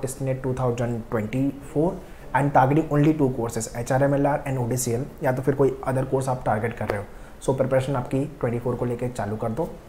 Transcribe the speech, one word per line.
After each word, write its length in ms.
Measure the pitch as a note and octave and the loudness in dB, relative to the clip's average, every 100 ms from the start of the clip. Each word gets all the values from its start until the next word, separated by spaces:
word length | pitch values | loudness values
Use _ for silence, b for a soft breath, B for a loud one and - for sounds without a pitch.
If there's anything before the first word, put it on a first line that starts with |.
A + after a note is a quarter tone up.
| B2+ | 0
testnet 360 | - C3+ C3 C3 | -4 -4 -2 -2
two 80 | B2+ | 0
thousand 420 | B2+ A#2+ A#2+ A#2 - | 0 0 -2 -2 -2
twenty-four 800 | A2+ G#2+ C3 C#3 - - C#3+ E3+ - B B B C3 | -2 0 0 0 -2 -4 0 0 0 B B B 0
and 140 | C#3+ | 4
targeting 360 | C#3 C3 D3+ D#3 D3 | 6 6 4 4 4
only 200 | D3+ D3+ | 4 6
two 100 | C3+ A#2+ | 2 2
courses, 280 | A2+ A2+ - A#2+ | -2 -4 -6 -6
एचआरएमएलआर 680 | A2+ C3 C#3 C#3 C#3+ D3 C#3 | 0 4 4 4 2 0 -2
and 160 | C3 A#2 | -2 0
ओडीसीएल, 400 | B2 A#2+ A#2 C#3+ - | 0 0 -2 -4 -2
या 80 | C#3 | 0
तो 100 | B2+ | 0
फिर 140 | C#3+ C3+ | 0 4
कोई 220 | C3 - - | 4 2 -2
other 180 | C3 C3 | 0 0
course 160 | C3 C3 | 0 0
आप 140 | B2 C3 | -2 0
टारगेट 320 | G#2+ A2+ A2+ | 0 -2 -4
कर 100 | G#2+ | -4
रहे 100 | G#2 | -4
हो, 60 | G2+ B B B - | -6 B B B -2
so 120 | C3+ | 0
प्रिपरेशन 380 | B2+ C3 C3 C3 | 2 2 2 -2
आपकी 300 | B2+ C3+ C#3+ - | -2 -2 -2 -4
ट्वेंटी 200 | B2 A#2 | -2 -2
फ़ोर 160 | B2 A2 | -2 -2
को 100 | A#2+ | -2
लेके 240 | A#2 B2 | -2 -4
चालू 260 | - G2+ A2 | -4 -4 -4
कर 60 | A#2 A#2+ | -4 -2
दो। 100 | F3 - | -4 -6